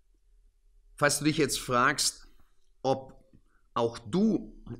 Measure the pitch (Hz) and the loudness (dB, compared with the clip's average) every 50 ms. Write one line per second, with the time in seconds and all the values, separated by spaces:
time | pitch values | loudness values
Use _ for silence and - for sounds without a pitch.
0 | _ _ _ _ _ _ _ _ _ _ _ _ _ _ _ _ - - - - | _ _ _ _ _ _ _ _ _ _ _ _ _ _ _ _ -20 -20 -4 -2
1 | 147 143 139 - 143 151 151 165 147 127 - - - - 127 120 127 139 147 - | 0 0 0 0 0 0 2 2 0 0 -2 -4 -4 0 2 2 2 2 2 0
2 | - - - - - - - - - - _ _ _ _ _ _ - 135 - - | -2 -2 -4 -6 -10 -20 -20 -20 -20 -20 _ _ _ _ _ _ 0 0 0 0
3 | - - - - - _ - - _ _ _ _ _ _ - 117 120 117 - - | -2 -8 -18 -20 -20 _ -20 -20 _ _ _ _ _ _ -2 -2 0 0 -2 -6
4 | - 104 104 180 214 226 185 127 - - - - - - 120 117 | -8 -4 0 2 2 2 2 0 -2 -8 -16 -18 -16 -14 -12 -8